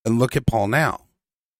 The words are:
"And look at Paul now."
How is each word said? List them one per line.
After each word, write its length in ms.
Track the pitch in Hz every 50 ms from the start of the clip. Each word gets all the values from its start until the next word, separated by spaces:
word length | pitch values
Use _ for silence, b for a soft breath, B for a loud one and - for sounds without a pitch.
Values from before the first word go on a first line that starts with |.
| -
"And 140 | 113 113 117
look 180 | 127 127 -
at 100 | 147 123
Paul 220 | - - 110 101 98
now." 380 | 117 147 160 127 98 98 _ _ _ _ _ _ _ _ _ _ _